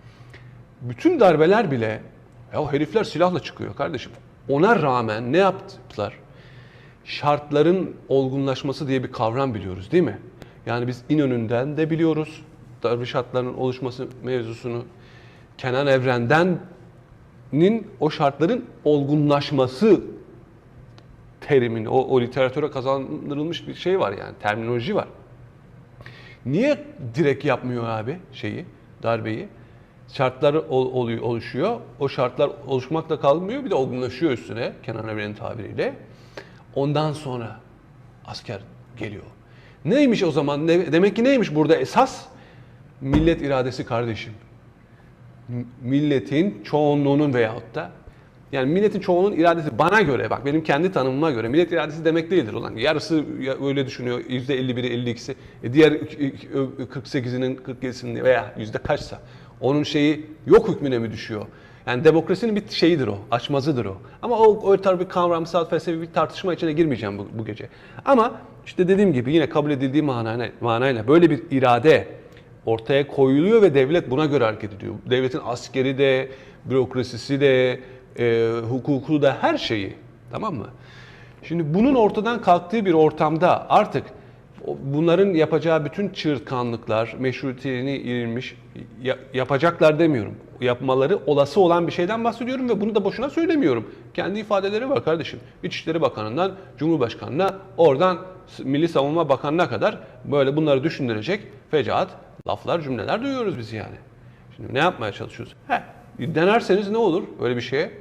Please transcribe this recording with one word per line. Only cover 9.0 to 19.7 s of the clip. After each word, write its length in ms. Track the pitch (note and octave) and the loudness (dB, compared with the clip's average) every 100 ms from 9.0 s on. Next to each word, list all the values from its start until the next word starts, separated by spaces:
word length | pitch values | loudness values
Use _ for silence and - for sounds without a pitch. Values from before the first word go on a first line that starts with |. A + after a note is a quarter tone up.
bir 80 | A#2+ | -2
kavram 420 | - A2+ A#2+ C3+ | -2 -2 0 -2
biliyoruz 380 | A2 F#2+ F#2+ F#2 | -4 -8 -10 0
değil 120 | F3 | 2
mi? 140 | D3+ G2+ - - - - - | 2 -2 -16 -20 -20 -14 -6
Yani 200 | A#2+ B2 | -4 -4
biz 160 | B2 - | -6 -2
İnönü'nden 680 | D3+ C#3 B2 A2+ A#2 C#3 D3 | 2 2 0 0 -2 -2 -2
de 140 | D#3 | -2
biliyoruz. 520 | D#3+ D#3+ D#3 D#3 - - - - - | 2 2 0 -4 -10 -20 -20 -20 -6
Darbe 240 | A2+ A#2+ B2 | -2 -2 -2
şartlarının 480 | C#3 B2 B2+ B2 | -4 -2 -4 -4
oluşması 540 | B2 C3 B2 C3 A#2+ B2+ - | -4 -4 -4 -8 -8 -12 -10
mevzusunu. 640 | B2 B2+ A2+ A2+ B2 A#2 A#2+ - - - - - - - | -4 -4 -4 -10 -8 -8 -10 -20 -20 -20 -20 -20 -20 -8
Kenan 280 | - B2+ C#3+ | -2 0 4
Evren'denin 2000 | C3+ B2+ B2 A#2+ D3+ F3+ E3+ - - - - - - - - - C3+ F3+ A3+ G3+ - | 4 4 0 4 4 4 0 -6 -20 -20 -20 -20 -20 -20 -20 -4 2 4 2 -4 -2
o 100 | D3+ | -2
şartların 540 | - C#3+ C#3 E3 B3 - - | 2 0 2 0 0 -6 -4
olgunlaşması 1160 | G3 F#3 C#3 D3+ D3 C#3+ C#3+ D3 B2+ | 0 2 2 2 4 2 0 0 0